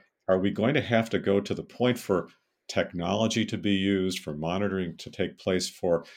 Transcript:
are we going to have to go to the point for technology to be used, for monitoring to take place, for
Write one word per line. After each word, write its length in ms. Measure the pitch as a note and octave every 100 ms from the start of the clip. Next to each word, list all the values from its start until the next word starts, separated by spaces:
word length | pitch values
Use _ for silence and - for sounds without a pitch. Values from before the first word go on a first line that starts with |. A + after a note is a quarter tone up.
| _ _ -
are 120 | F#2+
we 120 | G2
going 220 | G2+ A2+ D3
to 60 |
have 280 | G#2 A2+ A2+
to 80 | F#2+
go 200 | F#2+ G2
to 140 | G2
the 100 | F#2
point 340 | - - B2 A#2+
for 300 | - F2+ - _ _ _ -
technology 800 | F#2+ F2 F2 E2+ G#2 A2+ A2+ G#2+
to 120 | G2
be 160 | G2+
used, 460 | G2 G2 G2 F#2 F2+
for 140 | -
monitoring 640 | D2 E2 F#2 G2+ F#2+ E2+ -
to 120 | -
take 280 | - F2+ -
place, 320 | G2+ F#2 F#2
for 360 | - F#2 E2+ -